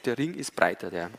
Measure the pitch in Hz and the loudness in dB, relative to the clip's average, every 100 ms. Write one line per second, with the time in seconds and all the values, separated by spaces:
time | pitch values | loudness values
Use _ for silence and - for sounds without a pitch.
0 | - 120 151 185 139 - 87 92 92 92 | -2 2 0 -2 -4 2 2 2 -4 -4
1 | 85 | -6